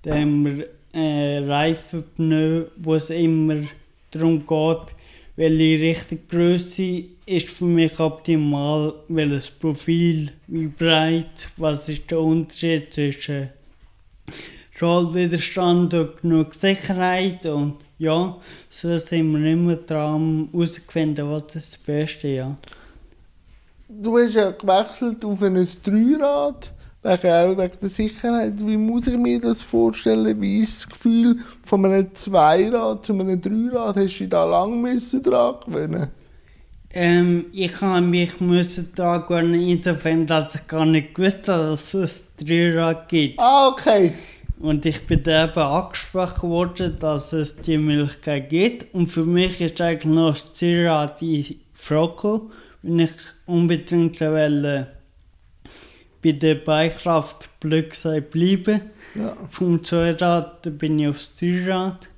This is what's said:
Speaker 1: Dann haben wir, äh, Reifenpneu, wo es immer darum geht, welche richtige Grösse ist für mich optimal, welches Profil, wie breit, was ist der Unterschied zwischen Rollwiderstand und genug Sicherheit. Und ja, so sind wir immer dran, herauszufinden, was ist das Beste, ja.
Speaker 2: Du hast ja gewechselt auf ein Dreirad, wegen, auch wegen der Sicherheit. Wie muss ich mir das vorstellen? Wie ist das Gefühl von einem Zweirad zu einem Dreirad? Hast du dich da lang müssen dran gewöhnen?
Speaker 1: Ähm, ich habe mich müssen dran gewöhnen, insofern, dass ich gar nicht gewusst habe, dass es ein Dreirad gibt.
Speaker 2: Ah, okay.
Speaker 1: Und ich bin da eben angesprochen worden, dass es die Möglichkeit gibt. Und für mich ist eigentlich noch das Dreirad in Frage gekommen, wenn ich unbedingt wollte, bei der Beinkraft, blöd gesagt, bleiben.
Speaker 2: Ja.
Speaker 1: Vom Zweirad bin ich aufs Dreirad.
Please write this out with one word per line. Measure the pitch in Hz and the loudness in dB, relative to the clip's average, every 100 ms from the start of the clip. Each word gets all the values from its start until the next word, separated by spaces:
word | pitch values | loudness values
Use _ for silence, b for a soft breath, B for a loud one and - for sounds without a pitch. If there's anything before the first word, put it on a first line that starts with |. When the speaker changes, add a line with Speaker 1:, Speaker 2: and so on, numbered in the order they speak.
Speaker 1:
Dann | 151 151 | -2 0
haben | 151 147 147 | 2 2 0
wir, | 143 156 - _ | -2 -10 -18 _
äh, | 160 156 147 143 143 | -4 -2 0 -2 -2
Reifenpneu, | 139 143 160 160 - 170 160 - 160 156 156 165 165 - | -2 0 0 -2 -6 -12 -10 -2 0 2 2 0 -4 -8
wo | 160 160 | -2 -2
es | 151 | -2
immer | 165 165 160 156 151 147 - _ _ _ | 0 2 2 2 0 -6 -12 _ _ _
darum | 160 165 160 147 | -2 0 0 0
geht, | 156 156 165 - - b b b - | 0 0 -2 -6 -20 b b b -2
welche | 160 160 160 156 | 2 4 4 4
richtige | 165 165 - 165 - | 2 -2 -6 -12 -4
Grösse | 170 175 180 175 - 185 180 175 - - | 2 4 2 -2 -4 -4 -4 -8 -20 -4
ist | 180 175 | -4 -4
für | - 175 | -2 2
mich | 170 160 - | 4 2 0
optimal, | 160 160 - 160 147 143 143 151 151 151 - | -4 -2 -2 0 2 0 0 -2 -2 -6 -6
welches | 160 151 139 - | -2 0 -2 -6
Profil, | - 160 147 - 170 170 160 147 - - | -6 -4 -4 0 2 2 0 -4 -12 -8
wie | 165 156 | -6 -6
breit, | 143 165 156 160 165 160 - - - | -2 2 2 2 0 -4 -14 -18 -4
was | 156 143 151 | -2 -2 -6
ist | 147 - | -8 -4
der | 165 | 0
Unterschied | 160 165 151 - 165 156 147 | 2 2 -2 -4 -2 -2 -4
zwischen | - 143 139 - 143 131 - - _ - _ _ - - B B B B - | -4 -4 -4 -8 -6 -8 -12 -20 _ -20 _ _ -20 -18 B B B B -2
Rollwiderstand | 170 175 175 175 175 165 - 190 175 175 175 | 2 2 2 0 0 -2 -4 -2 2 4 2
und | 170 160 - | 0 -2 -4
genug | 170 160 156 | 0 2 0
Sicherheit. | - 196 190 - 180 180 185 190 180 165 | 0 0 0 -4 -2 0 0 -2 -4 -4
Und | 147 147 143 - - | -2 -4 -6 -20 -6
ja, | 160 160 185 180 B B B | 0 0 -2 -6 B B B
so | - 170 170 | -10 -4 -4
sind | 165 170 160 | -2 0 2
wir | 151 156 | 2 2
immer | 165 175 165 | 2 2 0
dran, | 170 156 151 151 160 156 156 | -4 -4 -2 -2 0 -2 -2
herauszufinden, | 175 170 - - 165 156 147 147 | -2 -2 -4 -8 -2 -2 -2 -4
was | 151 147 160 | -6 -8 -14
ist | - | -14
das | - | -14
Beste, | - 147 151 - 143 | -4 -4 -4 -6 -6
ja. | 131 131 143 b b b b b _ - _ _ - _ _ - | -4 -6 -10 b b b b b _ -20 _ _ -20 _ _ -20
Speaker 2:
Du | 214 208 233 | -8 2 4
hast | 240 220 | 4 4
ja | 196 | 0
gewechselt | 185 196 190 214 - 240 226 214 | 0 2 2 2 -4 -6 -4 -6
auf | 196 | 0
ein | 202 185 180 - | 2 2 0 -2
Dreirad, | - 208 233 311 285 285 285 262 - - b b | 0 2 4 2 2 0 -2 -6 -16 -18 b b
wegen, | 208 180 180 | 0 2 4
auch | 170 175 190 | 4 4 2
wegen | 185 - | -2 -4
der | 196 | -8
Sicherheit. | - 214 214 240 233 214 202 214 | -2 -4 -2 -2 0 -2 -4 -2
Wie | 214 | 0
muss | 220 233 240 | 0 0 0
ich | 247 | 0
mir | 240 240 | 0 0
das | 233 226 | 0 -2
vorstellen? | - 117 117 110 113 110 110 107 | -2 2 2 2 0 2 0 0
Wie | 98 214 | 0 0
ist | 220 - | 0 -2
das | - | -8
Gefühl | - 233 226 240 233 B B - | -2 2 4 4 2 B B -2
von | 202 190 | 2 4
einem | 196 190 | 4 0
Zweirad | - 208 190 151 170 208 240 226 214 - | -6 0 4 6 6 2 0 -2 -4 -2
zu | |
einem | 196 190 185 | -2 0 -2
Dreirad? | 190 214 240 247 220 202 | -2 -2 -2 -2 -2 0
Hast | 196 - | -2 -2
du | |
dich | 190 | -2
da | 175 165 | 0 2
lang | 170 196 233 | 2 0 -2
müssen | 247 247 240 262 | -2 -2 -2 -2
dran | 311 247 240 254 - | 2 2 2 0 -8
gewöhnen? | 156 160 160 139 b b b b b b b - | -6 -4 -4 -6 b b b b b b b -14
Speaker 1:
Ähm, | 180 175 175 175 175 170 | -2 2 4 4 2 -2
ich | 196 180 180 | -6 -6 -2
habe | 196 180 175 | 0 2 2
mich | 175 175 - | 2 0 -2
müssen | 180 175 175 185 165 | 2 2 2 -6 -8
dran | - 175 175 | -2 0 0
gewöhnen, | 170 170 170 170 | 0 0 2 2
insofern, | 175 175 180 151 160 165 160 | 2 0 0 -2 0 0 2
dass | 160 151 151 | 0 0 -10
ich | - | -6
gar | 160 156 | 0 2
nicht | 160 151 - | 2 0 0
gewusst | 190 196 - | 0 0 -2
habe, | 175 156 | 0 0
dass | 151 - | -4 -4
es | 196 175 - - - | -4 -4 -6 -16 -14
ein | 151 | 0
Dreirad | 170 170 165 165 165 - | 2 4 2 0 -2 0
gibt. | 165 147 - | 0 0 2
Speaker 2:
Ah, | 240 277 269 | 6 6 6
okay. | 254 - 208 175 - B B - - | 4 2 4 4 0 B B -8 -4
Speaker 1:
Und | 156 147 160 | -2 0 0
ich | 147 - | -4 0
bin | 160 | 0
da | 165 156 160 | 4 2 2
eben | 165 | 0
angesprochen | 143 160 180 - - 185 180 - 175 | 0 0 -2 -10 -6 -4 -4 -4 -2
worden, | 170 175 175 180 151 | -2 -2 -2 -6 -4
dass | 156 147 - | -4 -4 -4
es | 160 147 - | -4 -4 -6
die | - 156 | -2 0
Möglichkeit | 151 147 143 - - 143 135 | 2 0 -2 -4 -6 -6 -2
gibt. | 160 220 240 - | 0 0 -2 -10
Und | 185 170 | -2 -2
für | 165 165 | 0 0
mich | 175 185 180 | 2 0 -2
ist | 170 175 | -4 -2
eigentlich | 170 160 156 | -2 -2 2
noch | 160 165 | 4 2
das | 147 - | 0 -8
Dreirad | - 175 170 170 156 147 - | -4 0 2 2 2 -2 -6
in | 165 151 143 - _ | -4 -2 -4 -12 _
Frage | - - 151 165 | -20 -2 0 0
gekommen, | 170 208 214 214 B B B | -2 -4 -4 -6 B B B
wenn | - 170 | -2 2
ich | 160 - - - - | 2 -2 -20 -20 -2
unbedingt | 170 170 165 147 170 165 165 | 2 2 0 0 2 2 0
wollte, | 156 156 151 147 143 139 131 - _ _ _ _ _ _ - B B B B _ | 0 2 2 2 0 -4 -6 -14 _ _ _ _ _ _ -20 B B B B _
bei | 165 | 0
der | 147 160 151 | 2 2 2
Beinkraft, | 160 156 165 160 175 165 147 - - _ | 0 0 0 -2 0 0 -2 -16 -20 _
blöd | 156 156 160 | 0 0 -2
gesagt, | - 165 156 151 | -8 -4 -4 -4
bleiben. | 165 180 190 190 214 - B B 214 | 0 2 2 0 -2 -4 B B -8
Speaker 2:
Ja. | 214 - 185 | -8 -8 -16
Speaker 1:
Vom | - 180 165 | -4 0 0
Zweirad | - 170 170 160 175 170 165 - 170 147 | 0 0 0 2 2 0 -2 -10 -10 -6
bin | 156 151 | -2 0
ich | 147 | 0
aufs | 143 - - | -2 -12 -4
Dreirad. | 175 180 185 185 185 185 - | -2 -2 -2 -2 -4 -6 -18